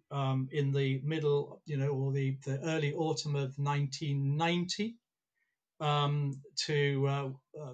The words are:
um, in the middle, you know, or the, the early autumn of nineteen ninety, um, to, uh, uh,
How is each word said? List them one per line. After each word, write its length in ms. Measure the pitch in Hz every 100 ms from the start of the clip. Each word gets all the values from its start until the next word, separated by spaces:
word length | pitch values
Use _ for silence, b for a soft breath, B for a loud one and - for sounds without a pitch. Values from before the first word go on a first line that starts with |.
| -
um, 380 | 139 135 131 131
in 200 | 151 139
the 280 | 139 135 135
middle, 600 | 143 160 147 143 - -
you 140 | - 139
know, 100 | 139
or 240 | 135 135
the, 240 | 139 135 135
the 160 | 139 135
early 280 | 165 160 147
autumn 420 | 151 160 156 151
of 240 | 143 135 143
nineteen 800 | 143 143 143 - 151 139 139 147
ninety, 600 | 165 175 175 - 220 233 _ _ _ _ _ _ _ -
um, 600 | 151 147 143 147 143 135 - - -
to, 400 | 147 143 135 139
uh, 200 | 139 135 135 _ 151
uh, 140 | 139